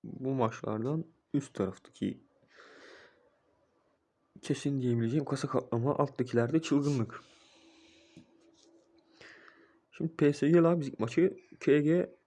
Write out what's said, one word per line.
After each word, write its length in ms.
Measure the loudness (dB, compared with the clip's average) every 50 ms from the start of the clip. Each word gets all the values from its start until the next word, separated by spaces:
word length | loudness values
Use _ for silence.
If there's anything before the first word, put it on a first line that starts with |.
| -14
Bu 300 | -14 -12 -8 -6 -4 0
maçlardan 680 | 0 0 0 -2 -6 -8 -6 -6 -4 -4 -4 -4 -4 -6 -8 _ _ _ _ -4
üst 200 | -4 -4 -4 _
taraftaki 680 | -4 -4 -4 -4 -10 _ -20 _ -6 -6 -6 -6 -8 _ _ _ _ _ _ _ -20 -20 -20 -20 -20 -20 -20 -20 -20 -20 -20 _ _ _ _ _ _ _ _ _ _ _ _ _ _ _ _ _ _ _ _ _ _ _ _ _ -20 -6
kesin 380 | -6 -6 -4 -2 -4 -2 0
diyebileceğim 440 | 0 0 0 2 0 0 0 -2 -2
kasa 240 | -2 -4 -4 -4 -2
katlama, 480 | -2 -4 -2 -2 -4 -2 0 0 0
alttakilerde 680 | 0 0 -2 0 -6 -6 0 2 0 0 2 0 -2 0
çılgınlık. 600 | 2 0 0 2 0 0 0 -2 -4 -6 -18 -20 -20 -20 _ _ _ _ _ _ -20 _ -20 _ -20 _ _ _ _ _ -20 -20 _ _ _ _ _ _ _ _ _ _ _ _ _ _ _ _ _ _ _ -20 -20 -20 -20 -20 -20 -20 _ -20 _ _ _ _ _
Şimdi 260 | _ -6 -6 -6 0
P 160 | 2 2 2 2
S 160 | 2 2 4
G 140 | 6 6 6
Leipzig 380 | 6 2 2 -2 -6 -4 -4
maçı 360 | -4 -2 2 2 2 2 0 -4 _ _ -20 -4
K 200 | 2 4 4 4
G 380 | 4 4 2 2 0 -4 -8 _ _